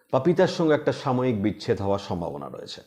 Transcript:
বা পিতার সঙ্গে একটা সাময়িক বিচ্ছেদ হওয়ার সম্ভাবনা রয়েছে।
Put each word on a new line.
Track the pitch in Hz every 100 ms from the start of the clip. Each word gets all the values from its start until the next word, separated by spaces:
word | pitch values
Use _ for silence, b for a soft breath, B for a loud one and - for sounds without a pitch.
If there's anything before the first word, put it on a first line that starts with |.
| _
বা | 127
পিতার | 165 175 180
সঙ্গে | - 160
একটা | 147 147
সাময়িক | 131 135 127 127 107
বিচ্ছেদ | 104 87 - 101
হওয়ার | 98 101
সম্ভাবনা | - 90 82 71 69
রয়েছে। | - - -